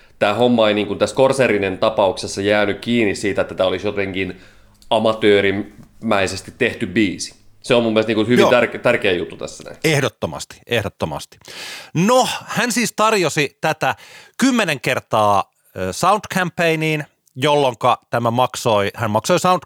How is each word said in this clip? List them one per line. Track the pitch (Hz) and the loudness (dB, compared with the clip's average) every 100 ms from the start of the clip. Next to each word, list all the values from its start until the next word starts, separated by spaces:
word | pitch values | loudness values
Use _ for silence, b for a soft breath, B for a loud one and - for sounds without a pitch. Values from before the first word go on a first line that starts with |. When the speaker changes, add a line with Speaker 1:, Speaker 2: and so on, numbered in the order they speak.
| b _ | b _
Speaker 1:
tää | 104 | -2
homma | 104 123 120 107 | 2 2 4 4
ei | |
niinku | 104 101 | 2 -2
tässä | 92 104 - | -2 -2 2
Corsairinen | 135 131 117 104 95 92 | 2 4 2 2 -2 -2
tapauksessa | 110 - 98 - 101 - | -2 2 0 0 -8 -4
jäänyt | 101 104 101 98 | 0 2 0 -2
kiinni | 117 120 104 | -2 0 0
siitä, | 90 104 92 | 0 -2 -2
että | 90 | -4
tää | 85 92 | -2 -2
olisi | 92 101 | -2 -4
jotenkin | 98 98 92 92 - b b b b - | -4 -6 -6 -6 -8 b b b b -4
amatöörimäisesti | 113 110 110 107 101 98 98 101 - - - 113 101 92 95 - - | 0 0 2 4 4 4 -2 -8 -16 -20 -10 -2 0 0 -6 -14 -2
tehty | 117 - 101 | -2 -2 -4
biisi. | 90 98 - - - - - | 0 0 -2 -12 -14 -20 -16
Se | - | 0
on | 120 | 2
mun | 113 | 4
mielestä | 107 110 | 2 2
niinku | 110 | 0
hyvin | 110 123 | 2 4
Speaker 2:
Joo. | - | 6
Speaker 1:
tärke-, | 120 113 104 | 4 2 0
tärkeä | 127 117 101 | 0 0 0
juttu | 87 85 - | -2 -4 -10
tässä | - - | -14 -14
näin. | - - | -18 -4
Speaker 2:
Ehdottomasti, | 156 143 127 - 92 - - - - | 0 0 -2 -4 -8 -8 -14 -18 -4
ehdottomasti. | 117 98 - 82 71 - - B B B B B | -4 -2 -6 -6 -6 -12 -20 B B B B B
No, | 151 202 254 208 - - | 0 2 4 2 -4 -6
hän | - 240 | -4 -2
siis | 233 214 - | -2 -2 0
tarjosi | 214 214 156 160 143 - | 2 2 0 0 -2 -2
tätä | 156 151 135 - B B B - | -4 -2 -2 -4 B B B -2
kymmenen | 269 247 180 139 | 0 2 0 -2
kertaa, | 143 117 - 113 104 98 - _ _ 98 | -2 -4 0 2 4 2 -2 _ _ -8
ö, | 92 | -6
sound | - 175 208 - | 0 0 0 -2
campaigniin, | 190 180 - 170 160 156 156 - _ _ 131 | -4 -4 -2 0 0 -2 -4 -6 _ _ -2
jolloinka | 147 147 135 117 123 110 _ | 2 2 2 2 0 0 _
tämä | 120 120 | -2 0
maksoi, | 120 127 - 123 104 98 | 2 0 0 0 2 0
hän | - 113 | -4 -2
maksoi | 104 - 175 | -2 0 2
sound | 180 180 | 2 0